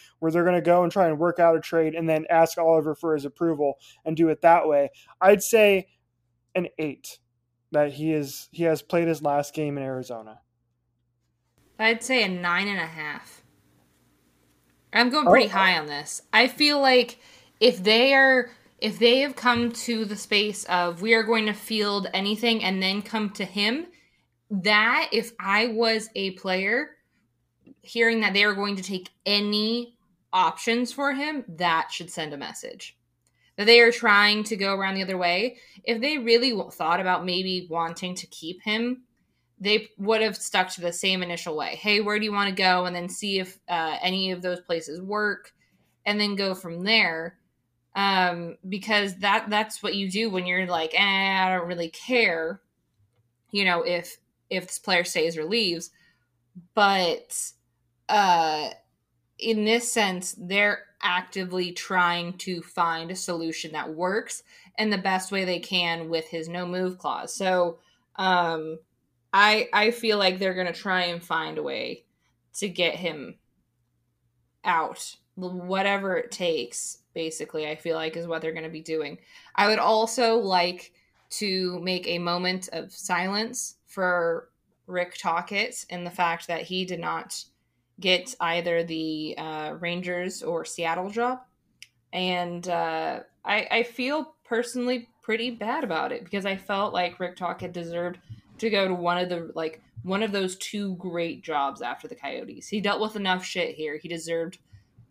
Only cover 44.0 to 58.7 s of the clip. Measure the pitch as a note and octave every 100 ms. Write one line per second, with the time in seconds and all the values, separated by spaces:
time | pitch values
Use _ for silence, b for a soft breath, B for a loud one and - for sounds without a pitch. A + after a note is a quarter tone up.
44 | F#3 F#3+ F#3+ F3 F3+ F3 - E3 D#3+ E3
45 | F#3+ G#3 G#3 F#3+ - _ _ _ _ _
46 | - G#3 G#3 G3 G3 F#3+ E3+ E3+ G3 A3+
47 | F3+ D#3+ E3+ - _ _ _ _ _ G3
48 | G3 F#3+ F3+ E3+ E3+ - F#3 G3 G#3+ G#3
49 | G3+ F3+ G3+ G#3+ G#3 G#3+ G#3+ - G3+ G3
50 | F#3+ G3+ A3+ F#3 F3+ F3+ F#3 F3 D#3+ E3+
51 | G3+ G3 G3 F#3+ F#3 F#3 F3 F3 F3 -
52 | - B3+ G#3 E3 E3 G3 _ _ _ _
53 | _ _ _ _ - G3+ F#3+ F3 E3+ F3
54 | E3+ - _ _ - F#3+ F3 - - F3+
55 | F3 F3 D#3+ E3 D#3 A#3 G3+ E3+ - _
56 | _ _ _ _ _ F3+ - A3 G3+ G3
57 | F3 - - - - - _ _ _ _
58 | - G#3 G3 E3+ D#3+ D#3 D3+